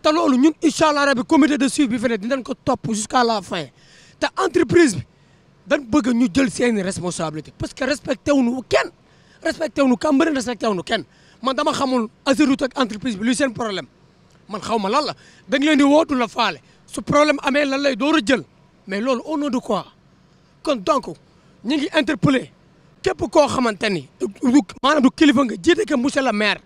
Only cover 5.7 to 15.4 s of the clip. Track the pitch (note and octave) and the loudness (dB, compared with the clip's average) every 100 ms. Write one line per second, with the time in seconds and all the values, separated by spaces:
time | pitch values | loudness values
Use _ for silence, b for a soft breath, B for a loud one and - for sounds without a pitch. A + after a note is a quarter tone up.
5.7 | D4+ B3 D4 A#3+ A#3 B3 E3+ C4 - B3 | -4 0 0 0 0 0 0 -2 0 -2
6.7 | A3 F#3 F3+ F3+ E3+ D#3+ D3+ - _ - | -2 -4 -6 -8 -6 -6 -8 -14 _ -12
7.7 | - C4 C#4+ - C4 - C#4+ A#3+ C4 - | -6 -6 -4 -6 -6 0 2 2 -2 -2
8.7 | - A4 _ _ b b b E4 D4 D#4 | -2 -2 _ _ b b b -6 -4 -6
9.7 | D4 C4+ B3 D#4 C4+ E4 C#4 A3 A3+ A#3 | 0 2 2 2 2 2 -2 -6 -4 -4
10.7 | F#3+ - A3+ C#3+ b b b B3 C4 D4+ | -4 -4 -6 -6 b b b -4 -2 -2
11.7 | - C4 B3+ A3 _ - C4+ D4 C4+ C4+ | -2 -2 -2 -4 _ -2 2 2 2 -2
12.7 | - B3 G#3+ C4 G3 A3 B3+ C#4 A3 A#3 | -2 -4 -4 -8 -4 -2 0 -2 -2 -6
13.7 | F#3 C3+ _ _ _ _ _ - G3 F#3 | -6 -10 _ _ _ _ _ -14 -12 -4
14.7 | A3+ F#3+ B3+ B3+ D3+ b b | -2 0 0 -2 -10 b b